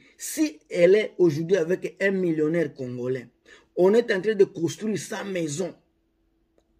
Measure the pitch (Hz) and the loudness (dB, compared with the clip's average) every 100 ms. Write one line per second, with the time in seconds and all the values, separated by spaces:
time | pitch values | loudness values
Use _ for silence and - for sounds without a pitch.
0 | _ - - - 302 - - 180 175 214 | _ -16 -8 -4 -4 -6 -6 4 6 6
1 | - - 175 147 165 190 160 180 - - | 2 2 2 2 0 0 0 -4 -6 -2
2 | 196 190 175 156 151 170 151 135 127 123 | -2 0 0 0 0 0 -2 -6 -10 -6
3 | 123 131 - _ _ - _ - 185 226 | -6 -6 -10 _ _ -20 _ 2 4 4
4 | 233 190 196 202 190 - 165 - 220 180 | 2 0 0 2 2 0 -6 -4 -6 -6
5 | - 185 196 180 156 143 175 - _ _ | -6 -10 -8 -6 -6 -6 -8 -10 _ _
6 | _ _ _ _ _ _ _ | _ _ _ _ _ _ _